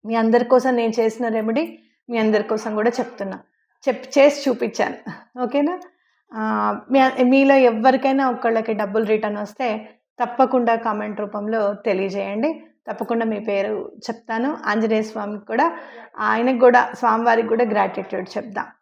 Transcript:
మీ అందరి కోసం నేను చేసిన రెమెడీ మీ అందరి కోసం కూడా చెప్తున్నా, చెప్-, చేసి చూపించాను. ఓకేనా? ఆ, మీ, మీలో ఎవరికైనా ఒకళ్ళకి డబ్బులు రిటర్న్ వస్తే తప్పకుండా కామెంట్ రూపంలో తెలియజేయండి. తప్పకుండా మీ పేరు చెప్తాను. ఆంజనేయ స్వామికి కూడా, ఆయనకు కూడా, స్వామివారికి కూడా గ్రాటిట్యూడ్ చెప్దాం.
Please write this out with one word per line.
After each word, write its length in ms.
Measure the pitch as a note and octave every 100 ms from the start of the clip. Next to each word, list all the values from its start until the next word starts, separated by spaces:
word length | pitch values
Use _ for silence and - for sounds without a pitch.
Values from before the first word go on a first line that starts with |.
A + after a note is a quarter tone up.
| G#3+
మీ 100 | A3+
అందరి 300 | A3+ A#3+ A#3+
కోసం 300 | B3+ C4 A#3+
నేను 180 | A3+ A3
చేసిన 280 | A3+ A3+ A#3
రెమెడీ 520 | A3 A3 A3+ E4 - _ _ -
మీ 80 | A#3
అందరి 260 | A3 G#3+
కోసం 320 | G#3 G#3+ A3 G#3+
కూడా 140 | A3
చెప్తున్నా, 500 | A#3+ A3+ - G3 F#3+ _ _ _ _ -
చెప్-, 320 | A#3+ - D4
చేసి 300 | C#4+ C#4+ C#4
చూపించాను. 460 | A#3 A3+ - G3+ C4 - - - B3
ఓకేనా? 360 | B3 C#4 D4 F#4 - _ _ _ _
ఆ, 440 | A3 A3 G#3+ G#3+ G#3 -
మీ, 320 | C4+ C4 B3+
మీలో 320 | B3 C4+ C#4 C#4
ఎవరికైనా 720 | B3 A3 B3+ C4 C4+ C4+ C4+
ఒకళ్ళకి 440 | A#3+ A#3 A3+ A3
డబ్బులు 320 | G#3 G3+ G#3+ G#3+
రిటర్న్ 320 | G#3+ G#3+ G#3
వస్తే 520 | G#3 - B3 G#3+ A3 _ _ _
తప్పకుండా 520 | A#3 - C4 C4 A#3 A3+
కామెంట్ 440 | A3+ G#3 G#3+ G#3
రూపంలో 540 | G#3 G#3 G#3 A3+ G3+
తెలియజేయండి. 880 | G3+ G#3+ F#3+ G3 G3 G3 G3+ C#4+ D#4+ - _ -
తప్పకుండా 360 | G3+ - A#3 A3+
మీ 140 | G#3+
పేరు 520 | A3 G3+ G#3 G#3 - -
చెప్తాను. 600 | - A3+ - A3+ C4 - G#3+
ఆంజనేయ 360 | G#3+ A3 A3
స్వామికి 440 | G#3+ A3 G#3 G#3 -
కూడా, 320 | A3+ E4 E4+ - A#3 - -
ఆయనకు 400 | G#3+ A3 B3 B3+
కూడా, 300 | B3 B3 -
స్వామివారికి 540 | - A#3+ A3 A#3 A3+ A3
కూడా 180 | A3+ A#3+
గ్రాటిట్యూడ్ 720 | G#3 F#3+ G3 F#3+ F#3 F3+ G#3+
చెప్దాం. 280 | A3+ G3+ - _